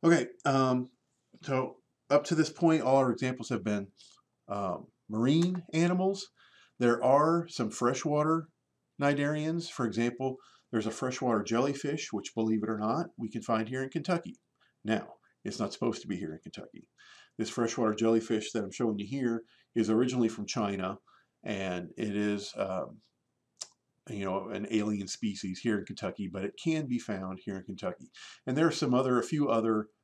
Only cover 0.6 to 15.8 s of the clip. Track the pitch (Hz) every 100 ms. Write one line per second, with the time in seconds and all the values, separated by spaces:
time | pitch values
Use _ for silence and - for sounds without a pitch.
0.6 | 135 127 127 _ _ _ _ - - 131
1.6 | 131 - _ _ _ 143 143 156 156 -
2.6 | 165 160 120 135 131 113 127 127 110 117
3.6 | 95 104 98 _ - - _ _ - 101
4.6 | 98 87 - _ _ 107 120 160 175 180
5.6 | 170 160 170 185 190 196 - _ _ _
6.6 | _ _ 120 117 123 139 156 170 170 -
7.6 | 110 - 120 135 156 147 151 165 156 _
8.6 | _ _ _ _ 139 143 143 151 156 165
9.6 | 165 - 120 104 120 120 131 131 - _
10.6 | _ 113 107 - 127 127 127 110 95 113
11.6 | 139 135 - 151 - 104 - - 110 110
12.6 | 107 107 107 135 - - 113 117 107 113
13.6 | 110 127 135 165 147 170 87 - _ _
14.6 | _ _ 104 110 - - _ _ - -
15.6 | 104 -